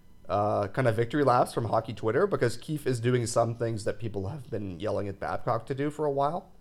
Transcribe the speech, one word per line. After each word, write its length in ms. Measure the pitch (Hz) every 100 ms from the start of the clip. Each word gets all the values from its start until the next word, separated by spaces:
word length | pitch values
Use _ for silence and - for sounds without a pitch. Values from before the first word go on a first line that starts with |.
| - - -
uh, 380 | 101 104 107 101
kind 200 | - 127
of 80 | 107
victory 260 | 120 151
laps 320 | 135 123 143
from 120 | - 113
hockey 260 | 110 113
Twitter 340 | 110 110 123 196
because 300 | 135 123 -
Keefe 280 | - 151 -
is 120 | 123
doing 280 | 120 123 113
some 280 | 120 117
things 300 | 117 117 117
that 140 | 104 98
people 280 | 113 98 95
have 220 | 156 120
been 280 | 104 101 82
yelling 260 | 104 101 101
at 140 | -
Babcock 460 | 78 - - 117 -
to 80 |
do 140 | 131 147
for 160 | 147
a 60 | 151
while. 400 | 139 143 175 - -